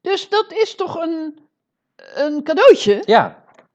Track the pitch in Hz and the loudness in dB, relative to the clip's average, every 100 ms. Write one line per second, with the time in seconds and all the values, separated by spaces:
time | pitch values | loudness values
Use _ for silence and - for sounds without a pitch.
0 | 349 381 - 415 440 427 415 - 370 339 | -8 -8 -4 -6 -4 -4 -6 -4 -10 -8
1 | 330 320 311 302 _ _ _ _ _ _ | -8 -8 -10 -16 _ _ _ _ _ _
2 | - - 294 294 294 320 523 381 202 202 | -16 -6 -4 -4 -4 4 6 6 2 -2
3 | - 220 123 - _ _ _ | 2 2 2 -8 _ _ _